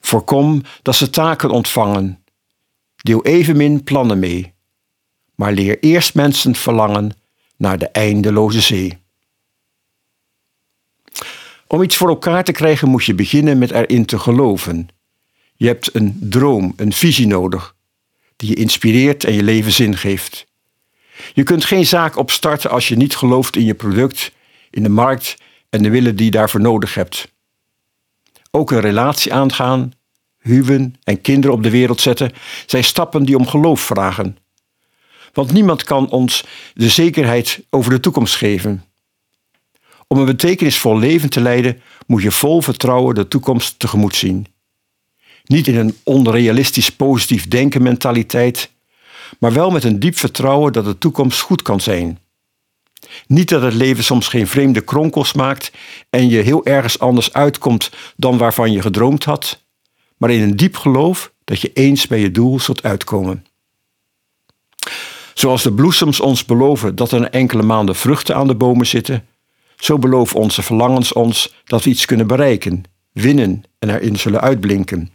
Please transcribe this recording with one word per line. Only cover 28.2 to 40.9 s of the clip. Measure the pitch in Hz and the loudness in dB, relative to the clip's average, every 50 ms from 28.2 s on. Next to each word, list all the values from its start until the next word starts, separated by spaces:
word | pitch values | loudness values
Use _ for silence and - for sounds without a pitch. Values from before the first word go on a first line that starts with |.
| _ _ _ _ _ _ | _ _ _ _ _ _
Ook | - 147 156 - | -2 -2 -2 0
een | - 117 | 0 0
relatie | 101 107 101 107 120 139 143 - - - - | 2 0 0 0 0 0 -2 -2 -4 -2 0
aangaan, | 131 139 135 - - 127 123 131 131 127 127 - _ _ _ _ _ _ _ _ _ | 0 0 0 0 -2 -2 0 0 -2 -2 -6 -10 _ _ _ _ _ _ _ _ _
huwen | _ 120 117 131 135 123 139 135 139 123 123 _ _ | _ 2 2 2 4 4 2 0 0 -2 -6 _ _
en | - 101 95 | -4 -4 -2
kinderen | - - 139 139 143 139 127 | -2 0 0 2 2 2 2
op | 117 107 | 2 0
de | 113 | 2
wereld | 107 123 127 120 120 - | 2 2 2 2 0 0
zetten | - 135 120 - 135 123 - - - - - - - | 0 0 0 0 -2 -6 -6 -10 -20 -18 -18 -18 -10
zijn | - - 127 123 | -4 -2 0 0
stappen | - - - 170 165 - 156 143 | 0 0 -2 -4 -2 0 0 2
die | 131 139 | 2 2
om | 131 127 | 2 2
geloof | 123 - 147 151 165 151 - | 2 2 2 2 2 2 0
vragen. | - - 110 98 95 92 90 107 101 92 101 _ _ _ _ _ _ _ _ _ _ _ _ _ _ _ _ _ - - _ | -2 -4 -2 -2 -2 -2 -4 -4 -6 -6 -8 _ _ _ _ _ _ _ _ _ _ _ _ _ _ _ _ _ -20 -10 _
Want | - 139 123 147 | -4 -2 2 4
niemand | 208 214 190 160 131 - | 4 4 4 2 0 -2
kan | - 147 139 131 135 | -2 -2 0 0 0
ons | - 127 127 120 - - - - - - - - _ | 0 0 0 0 -2 -4 -8 -10 -20 -20 -20 -20 _
de | - 117 117 | -2 0 2
zekerheid | - - 165 170 147 - 143 117 117 120 117 - - - - _ | 2 4 2 2 2 0 0 0 0 0 -2 -4 -8 -10 -10 _
over | - 139 120 123 | -2 0 2 2
de | 127 127 | 0 2
toekomst | 127 185 139 151 117 104 - | 0 0 0 0 -2 -2 -2
geven. | - - 104 104 92 90 107 104 95 87 _ _ _ _ _ _ _ _ _ _ _ _ _ _ _ _ _ _ _ _ _ _ _ - | -2 -2 -2 -2 -2 -2 -4 -6 -6 -10 _ _ _ _ _ _ _ _ _ _ _ _ _ _ _ _ _ _ _ _ _ _ _ -6
Om | _ 135 135 | _ 0 2
een | 139 | 2
betekenisvol | 131 131 123 - 175 185 185 175 147 127 - - 123 | 2 0 0 2 0 0 2 0 0 0 0 0 0